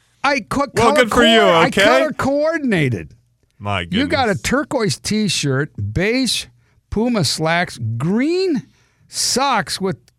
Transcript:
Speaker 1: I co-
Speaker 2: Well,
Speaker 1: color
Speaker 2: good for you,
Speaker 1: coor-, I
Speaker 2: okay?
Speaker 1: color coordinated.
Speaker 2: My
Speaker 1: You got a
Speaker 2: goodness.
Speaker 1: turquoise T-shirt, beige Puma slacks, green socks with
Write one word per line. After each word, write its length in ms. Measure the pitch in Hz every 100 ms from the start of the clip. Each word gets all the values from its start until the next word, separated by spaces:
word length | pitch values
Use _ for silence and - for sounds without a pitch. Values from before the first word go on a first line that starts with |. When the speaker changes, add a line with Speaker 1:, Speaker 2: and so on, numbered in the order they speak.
| _ _
Speaker 1:
I 160 | 262 277
co- 180 | 196 262 285
Speaker 2:
Well, 200 | 220 226
Speaker 1:
color 20 | -
Speaker 2:
good 160 | 233
for 120 | 240
you, 160 | 233 226
Speaker 1:
coor-, 100 | 202
I 140 | 170 -
Speaker 2:
okay? 160 | -
Speaker 1:
color 280 | 202 262 285
coordinated. 1000 | - 262 285 311 330 269 185 139 101 76 - _ _ _ -
Speaker 2:
My 220 | 101 -
Speaker 1:
You 260 | 170 190 294
got 180 | 294 240
a 60 |
Speaker 2:
goodness. 100 | 185
Speaker 1:
turquoise 580 | - 262 302 262 208 -
T-shirt, 720 | - 214 208 - 143 131 151 - 101
beige 540 | 131 202 254 254 - - _ _ _ _
Puma 340 | 202 240 233
slacks, 540 | 139 - 156 170 175 - 110 117
green 680 | 156 214 285 359 381 262 - _ _ _ _
socks 680 | - - - 277 233 156 -
with 180 | 190 - _